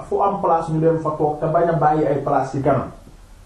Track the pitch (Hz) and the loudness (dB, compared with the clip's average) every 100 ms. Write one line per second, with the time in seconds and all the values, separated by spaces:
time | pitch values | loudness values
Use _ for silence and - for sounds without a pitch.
0 | - 202 202 190 185 165 165 156 160 160 | -6 0 0 0 0 0 0 0 2 2
1 | 151 156 151 151 156 165 170 160 151 156 | -2 -2 -2 0 0 2 2 2 2 2
2 | 147 - - 135 - 139 139 127 - - | 0 0 0 -2 -2 -2 0 0 -2 -12
3 | - - - - | -20 -20 -20 -20